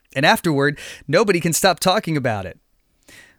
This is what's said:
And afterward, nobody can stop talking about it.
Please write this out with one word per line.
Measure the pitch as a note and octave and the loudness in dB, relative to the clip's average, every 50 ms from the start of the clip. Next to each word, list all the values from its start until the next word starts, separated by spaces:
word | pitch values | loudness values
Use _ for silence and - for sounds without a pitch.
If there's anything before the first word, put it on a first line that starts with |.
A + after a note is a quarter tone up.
| _ _ - | _ _ -4
And | C3+ C#3 | 0 2
afterward, | F3+ A3 A3 - F3 D3 C3+ C#3 D3 D3 - - - - - - - | 2 2 2 0 0 0 2 0 0 -2 -4 -10 -18 -18 -14 -4 0
nobody | C#3 F#3 A#3 G3+ F#3 E3+ | 2 2 4 2 2 0
can | D#3 E3+ | 0 -2
stop | D#3 - - F#3+ E3+ - | 0 2 2 2 2 2
talking | - F#3 F#3 A3 - E3+ D#3 | 0 0 0 0 0 -2 -2
about | D3 B2 B2 A2 G2+ F#2+ | -2 -2 -2 -4 -4 -6
it. | F2 - _ _ _ _ _ _ _ _ _ _ - - - - _ _ | -10 -14 _ _ _ _ _ _ _ _ _ _ -20 -20 -20 -20 _ _